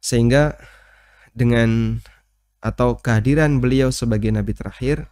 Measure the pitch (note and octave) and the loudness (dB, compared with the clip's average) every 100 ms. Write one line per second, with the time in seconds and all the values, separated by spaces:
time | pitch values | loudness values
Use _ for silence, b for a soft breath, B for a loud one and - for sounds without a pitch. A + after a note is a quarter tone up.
0 | - A#2+ A#2 C3+ D3 - b b b b | 0 2 4 4 2 -4 b b b b
1 | b b b A2+ A#2+ A#2+ A#2 A2+ A2+ A2+ | b b b -2 2 2 2 0 -2 -4
2 | - b _ _ _ _ - - - - | -10 b _ _ _ _ -10 -2 -2 -2
3 | - A2 A2+ D3 D3+ C#3 B2 C3 C3 B2+ | -2 0 2 2 2 0 0 0 0 -2
4 | A#2 G#2+ G#2+ G#2+ G#2 G2+ G#2 - B2+ D3+ | -2 -2 0 -2 -4 -8 -10 -8 -6 -4
5 | C#3+ | -8